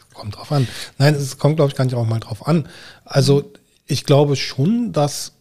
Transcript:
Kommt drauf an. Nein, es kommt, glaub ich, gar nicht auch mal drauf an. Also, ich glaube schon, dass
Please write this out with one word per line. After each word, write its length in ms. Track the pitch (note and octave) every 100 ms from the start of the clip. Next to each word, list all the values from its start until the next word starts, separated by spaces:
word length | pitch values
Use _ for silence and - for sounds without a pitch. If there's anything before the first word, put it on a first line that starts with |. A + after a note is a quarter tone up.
| _
Kommt 220 | - G#2+ -
drauf 160 | -
an. 160 | D3 B2 - - -
Nein, 200 | C#3 D3
es 220 | C3+ -
kommt, 180 | C#3+ D#3
glaub 120 | D#3+
ich, 40 |
gar 100 | -
nicht 120 | B2+ A#2+
auch 100 | A2+
mal 140 | A2+
drauf 260 | - A2+ -
an. 220 | E3 C#3 - - -
Also, 460 | - C#3+ C3 C#3+ - - _ _
ich 200 | - C#3+
glaube 320 | - C#3+ D3 C3+
schon, 560 | - - D3+ A#3 A3+
dass 400 | D3+ C#3+ - - _